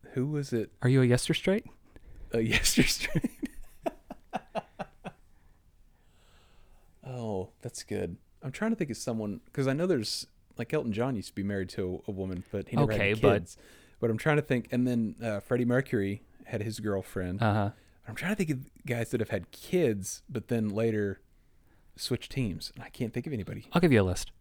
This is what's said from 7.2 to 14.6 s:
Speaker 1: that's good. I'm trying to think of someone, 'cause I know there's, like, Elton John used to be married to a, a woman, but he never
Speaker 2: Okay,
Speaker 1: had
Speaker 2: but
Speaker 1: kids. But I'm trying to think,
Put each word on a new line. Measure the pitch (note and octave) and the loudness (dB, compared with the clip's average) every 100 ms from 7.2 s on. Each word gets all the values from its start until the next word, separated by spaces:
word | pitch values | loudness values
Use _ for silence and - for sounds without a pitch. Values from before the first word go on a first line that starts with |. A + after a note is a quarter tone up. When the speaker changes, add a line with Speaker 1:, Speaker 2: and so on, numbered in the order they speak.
| A2+ G2 F#2 _ | -4 -4 -6 _
Speaker 1:
that's | B2 - | -12 -12
good. | - G2+ F2+ F2+ _ _ | -8 -6 -4 -8 _ _
I'm | C#3 | -12
trying | - A3 | -4 -2
to | A3+ | -2
think | D3+ | -4
of | A2+ | -4
someone, | - A2+ G#2 G2 - | -4 -4 -4 -8 -8
'cause | - C3 | -2 0
I | |
know | C3+ F3+ | 0 2
there's, | D#3 G#2 - - _ _ - | 2 0 -6 -8 _ _ -10
like, | A#2+ | -4
Elton | D3+ B2 | -2 -2
John | G2+ B2 A#2 | 0 0 -2
used | F#2 | -6
to | - | -4
be | |
married | G2 G2+ F#2+ | -2 -2 -4
to | - F#2 F#2 - | -4 -4 -4 -6
a, | |
a | |
woman, | F#2+ F#2+ F#2 - | -6 -4 -6 -6
but | G2+ F2+ | -8 -2
he | A#2 | 2
never | C#3+ | 2
Speaker 2:
Okay, | G#2+ G2+ | 4 2
Speaker 1:
had | A2+ | 4
Speaker 2:
but | A2+ | 6
Speaker 1:
kids. | G2+ F2 - - - - - | 4 0 -16 -20 -20 -20 -2
But | A#2 | 0
I'm | A2 | 0
trying | D#3 D3 | 2 2
to | |
think, | C#3+ B2+ | 2 -2